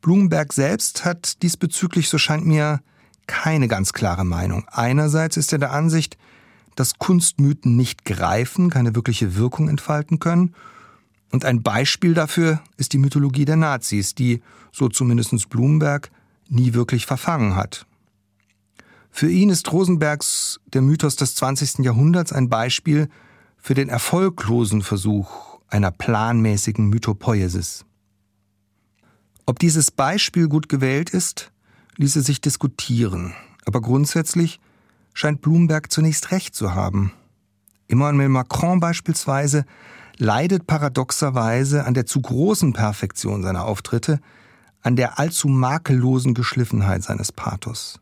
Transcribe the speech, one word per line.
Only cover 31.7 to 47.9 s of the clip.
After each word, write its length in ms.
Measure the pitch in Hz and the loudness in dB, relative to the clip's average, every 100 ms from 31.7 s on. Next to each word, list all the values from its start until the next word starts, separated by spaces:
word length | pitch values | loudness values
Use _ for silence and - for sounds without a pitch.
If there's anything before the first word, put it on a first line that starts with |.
| _ _ - | _ _ -2
ließe 280 | 143 151 | 0 2
sich 180 | 131 139 | 0 0
diskutieren. 960 | 147 - - - - 120 113 92 87 - - _ - | -2 -2 -4 -4 -2 0 0 -2 -8 -12 -20 _ -4
Aber 160 | 113 | -4
grundsätzlich 760 | 113 131 147 170 156 175 170 - _ _ _ _ _ | 2 2 2 0 0 0 -2 -4 _ _ _ _ _
scheint 280 | - 151 151 | -4 -2 0
Blumberg 500 | 147 165 170 156 151 | 2 4 4 2 -2
zunächst 400 | - 156 147 - | 0 0 0 -2
recht 240 | 190 - - | -4 -4 -6
zu 180 | 104 | -4
haben. 400 | 90 92 95 98 - _ _ _ _ _ _ _ | -2 -2 0 -2 -4 _ _ _ _ _ _ _
Emmanuel 420 | 120 147 143 139 | 0 2 2 2
Macron 500 | 131 127 - 165 185 | 2 0 -2 2 2
beispielsweise 840 | 170 170 - 160 - 135 143 147 139 - - - - _ | 0 -2 -4 -4 -2 -2 0 0 -2 -10 -20 -20 -20 _
leidet 480 | 110 107 170 190 - | 0 2 2 0 0
paradoxerweise 1200 | 156 147 131 131 - 147 131 113 120 135 147 123 | 0 0 -2 -4 -2 -2 0 0 0 0 0 0
an 80 | |
der 140 | 127 120 | -2 0
zu 120 | 147 | -2
großen 540 | 120 123 175 214 156 | -2 0 2 2 0
Perfektion 720 | 110 107 104 - - 104 101 | 2 -2 -2 -8 -6 -6 -4
seiner 220 | 92 90 95 | -2 -4 -4
Auftritte, 560 | 104 - 120 - 147 - _ _ _ _ _ | -6 -4 -4 0 -2 -4 _ _ _ _ _
an 140 | 120 123 | 0 0
der 240 | 120 - | 0 -2
allzu 300 | 151 - 147 | -4 0 0
makellosen 840 | 131 127 151 170 131 123 131 123 | 2 2 -2 0 2 2 2 0
Geschliffenheit 720 | 120 117 - 117 110 98 92 | -2 -2 -2 -2 0 0 0
seines 280 | 95 101 101 | -4 -6 -6
Pathos. 680 | - - 98 - 113 - | -8 -8 -8 -10 -12 -12